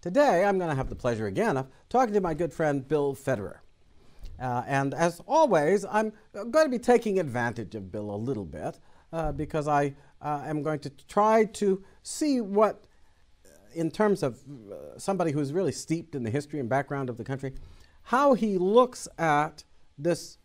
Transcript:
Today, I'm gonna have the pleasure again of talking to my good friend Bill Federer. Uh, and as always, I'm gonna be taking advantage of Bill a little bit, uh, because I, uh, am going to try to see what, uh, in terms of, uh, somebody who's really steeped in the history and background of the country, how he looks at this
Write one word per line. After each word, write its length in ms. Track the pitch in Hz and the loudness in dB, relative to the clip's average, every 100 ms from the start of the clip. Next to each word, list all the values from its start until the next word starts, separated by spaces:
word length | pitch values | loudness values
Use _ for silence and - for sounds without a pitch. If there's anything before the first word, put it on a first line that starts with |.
Today, 420 | - 196 294 180 | 0 4 4 6
I'm 140 | 202 190 | 4 2
gonna 160 | 175 | 0
have 160 | 139 131 | -2 -4
the 60 | 104 | -4
pleasure 320 | 127 113 107 | -2 -2 -2
again 280 | 95 220 139 | 0 0 0
of 120 | 135 _ _ | -4 _ _
talking 280 | 240 254 208 | 0 2 2
to 40 | |
my 140 | 180 | 0
good 180 | 151 170 | -2 -4
friend 360 | - 160 143 127 | 0 0 0 0
Bill 260 | 151 143 | 0 0
Federer. 440 | 135 - 123 95 - - _ _ - - - - - | -2 -4 -4 -4 -12 -20 _ _ -20 -20 -16 -16 -10
Uh, 220 | 127 123 120 | -4 -4 -2
and 300 | 139 139 135 | -2 -2 0
as 260 | 170 170 - | -2 -2 -2
always, 580 | 294 311 180 147 196 190 | 2 4 4 4 0 0
I'm 280 | 208 220 214 _ 185 226 | -2 -2 -6 _ -12 -2
gonna 180 | 302 311 | 2 2
be 120 | 254 | 2
taking 400 | - 240 226 190 | 4 4 4 0
advantage 560 | 160 120 120 117 101 107 | 0 -2 -2 -4 -8 -10
of 160 | 95 | -10
Bill 180 | 104 104 | -8 -6
a 80 | 101 | -6
little 260 | 117 123 | -4 -6
bit, 360 | 90 76 107 160 - - _ | -6 -8 -10 -10 -20 -20 _
uh, 180 | 165 156 | -6 -4
because 340 | 143 151 160 147 | -4 -4 -4 0
I, 260 | 147 143 139 - - | 2 0 -4 -20 -12
uh, 220 | 147 147 139 | -6 -6 -4
am 180 | 151 | -4
going 160 | 147 151 | -4 -4
to 100 | 143 131 - | -8 -16 -6
try 380 | - 208 220 220 | 2 4 4 4
to 380 | - 208 190 - - | 0 0 0 -4 -20
see 400 | - - 302 262 | -14 -4 0 0
what, 440 | 202 196 214 - - _ - _ _ _ - | 0 2 2 2 -16 _ -20 _ _ _ -20
uh, 40 | - - 165 | -20 -14 -4
in 160 | 165 | -4
terms 320 | - 214 190 | 2 2 2
of, 160 | 143 113 - 143 104 | 0 -4 -16 -18 -14
uh, 260 | 90 71 - | -16 -14 -10
somebody 340 | - 196 165 | -4 0 0
who's 220 | 147 143 | 0 -2
really 180 | 156 180 | 0 -2
steeped 440 | 127 - 165 165 143 | -2 -4 -6 -4 -6
in 80 | |
the 80 | 113 | -2
history 280 | 127 147 151 | -2 -4 -6
and 80 | 120 | -2
background 440 | 131 143 143 131 | -2 -2 -4 -4
of 60 | 117 | -6
the 60 | |
country, 300 | 113 135 135 127 - - - - | -6 -6 -6 -10 -16 -20 -20 -20
how 320 | - 247 285 | -2 2 4
he 240 | 233 214 190 | 4 2 0
looks 500 | 180 226 247 - - - | 4 4 4 0 -16 -4
at 440 | 160 147 156 - - - - - | 2 2 2 -4 -20 -20 -20 -6
this 440 | 151 165 - - | -2 -2 -4 -20